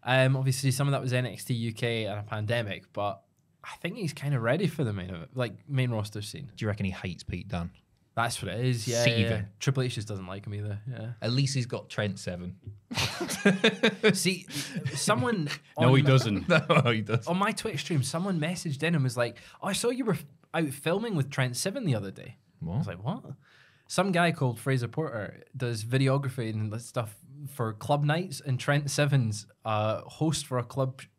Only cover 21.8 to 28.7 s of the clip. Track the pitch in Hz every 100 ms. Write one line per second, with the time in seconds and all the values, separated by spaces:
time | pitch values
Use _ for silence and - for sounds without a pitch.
21.8 | 208 113 98 - - - _ _ 80 98
22.8 | 110 87 110 233 - 135 _ - - _
23.8 | _ - 190 175 170 160 131 113 - 131
24.8 | 117 117 156 117 98 - - 131 123 113
25.8 | 110 131 135 139 139 - 113 107 107 107
26.8 | - 131 107 - - 143 139 - 113 104
27.8 | - 147 147 160 185 135 - 127 -